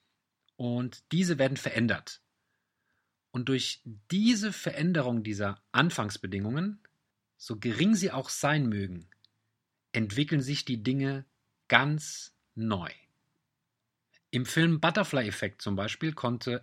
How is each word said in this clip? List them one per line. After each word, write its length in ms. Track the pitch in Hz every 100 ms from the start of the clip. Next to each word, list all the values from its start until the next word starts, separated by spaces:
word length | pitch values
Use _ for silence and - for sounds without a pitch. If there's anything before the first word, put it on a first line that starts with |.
| _ _ _ _ _ -
und 480 | 123 120 123 - -
diese 260 | 160 185 156
werden 180 | 185 143
verändert. 680 | - - 117 101 - - _ _ _ _ _ _ _ _ _ _ _
Und 180 | 123 123
durch 320 | 131 - - - 107 -
diese 420 | 180 220 240 214
Veränderung 680 | - - - 160 170 123 120
dieser 400 | 107 104 101 101 _
Anfangsbedingungen, 1120 | 117 165 - 107 - 98 98 104 135 190 208 _ _ _ _ _ _
so 160 | - 110
gering 380 | 120 110 180
sie 160 | 214 185
auch 200 | 131 131
sein 360 | - 143 151 127
mögen, 420 | 104 98 90 82 _ _ _ _ _ _ _ _
entwickeln 480 | - 110 104 147 156
sich 240 | 131 143
die 180 | - 120
Dinge 420 | 110 139 139 135 135 _ _ _ -
ganz 640 | 143 139 151 - - - _ _ -
neu. 340 | 113 101 80 - _ _ _ _ _ _ _ _ _ _ _ _ _
Im 120 | 123
Film 360 | 123 - 165 156
Butterfly 480 | 165 175 196 139 110
Effect 340 | - 104 -
zum 140 | - 98
Beispiel 380 | 104 - 160
konnte 480 | 151 123 120 127 120